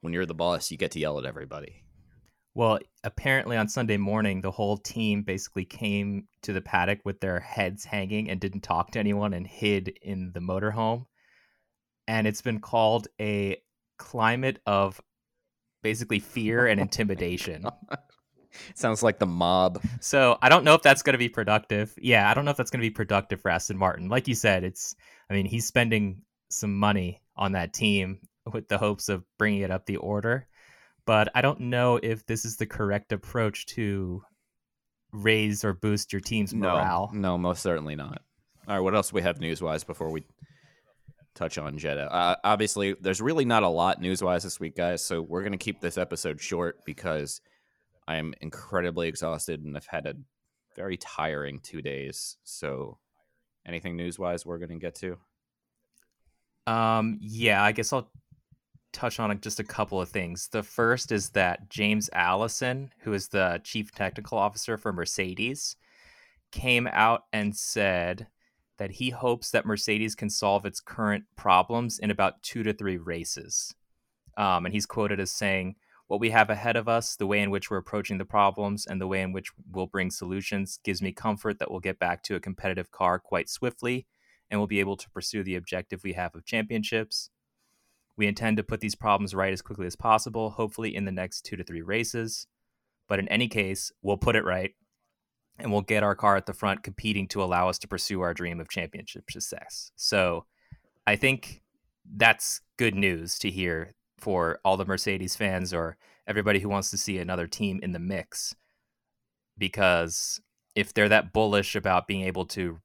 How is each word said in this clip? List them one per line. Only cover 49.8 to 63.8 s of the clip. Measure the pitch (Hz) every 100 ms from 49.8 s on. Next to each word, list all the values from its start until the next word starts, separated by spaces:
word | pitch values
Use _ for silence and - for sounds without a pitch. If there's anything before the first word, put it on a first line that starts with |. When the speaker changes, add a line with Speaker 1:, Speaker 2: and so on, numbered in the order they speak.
| -
Speaker 1:
had | 85 76
a | 69 69 _ _ _ _ -
very | 95 90
tiring | - - 78 76 71 69
two | - 80
days. | 71 69 69 - - -
So | - - 76 67 67 - _ _ _ _ _ _ -
anything | 85 87 87
news-wise | 87 85 92 87 87
we're | 85
gonna | 85 82
get | 85 -
to? | 95 87 _ _ _ _ _ _ _ _ _ _ _ _ _ _ -
Speaker 2:
Um, | 113 113 113 110 104
yeah, | 107 110 117 98
I | 104
guess | 107 113
I'll | 135 - - _ - _ _ _ _ _
touch | - 120 -
on | 110 101
just | 110 -
a |
couple | 104 - 104 98
of | 90
things. | - 87 90 -
The | 113
first | 104 - 117 123 -
is | 107 95
that | - 90 87 -
James | - 104 107 104
Allison, | - 87 95 113 - 127 127 135 _
who | -
is | 101 92
the | 101 92 87
chief | - 113